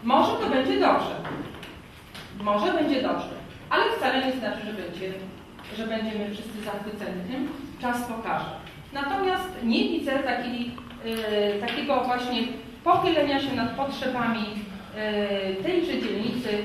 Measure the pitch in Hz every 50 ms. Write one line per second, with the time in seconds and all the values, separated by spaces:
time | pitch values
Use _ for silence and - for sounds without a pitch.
0 | 214 233 269 302 - - - - - - - 262 262 269 - - - - - -
1 | - - - - - - - - - - - - - - - - - - - -
2 | - - - - - - - 196 202 208 208 208 349 359 359 320 294 - 269 254
3 | - - - - - - - - - - - - - - - 320 466 415 - -
4 | 285 254 262 262 262 262 254 - 214 208 - - 208 208 214 196 175 170 170 185
5 | 190 190 190 190 190 190 - - - - - - - - 208 214 226 220 226 220
6 | 214 220 214 202 208 208 202 - - - 208 208 214 208 202 202 208 220 - -
7 | 196 185 185 180 185 - 254 285 - - - - - - - - 254 240 240 240
8 | 240 233 233 226 214 185 - - - - - - - - - - - - 277 277
9 | 285 277 392 392 381 381 370 381 370 370 - - 233 226 233 - 415 - 339 -
10 | - 269 262 277 269 254 240 240 240 240 240 240 240 240 - - - - - -
11 | 226 226 226 220 220 214 208 208 208 208 202 208 214 - 240 294 294 285 269 254
12 | 240 247 247 240 247 247 240 226 226 - - - - - - - - 330 359 381
13 | 359 339 320 311 285 285 277 269 277 277 262 233 226 - - 277 277 277 - -
14 | 269 254 247 247 240 226 220 220 208 208 208 208 202 190 190 190 - - - 214
15 | 214 214 208 208 208 202 202 196 190 190 190 190 - 330 359 339 - 285 - 220
16 | 220 214 202 202 220 220 - 247 - 214 208 208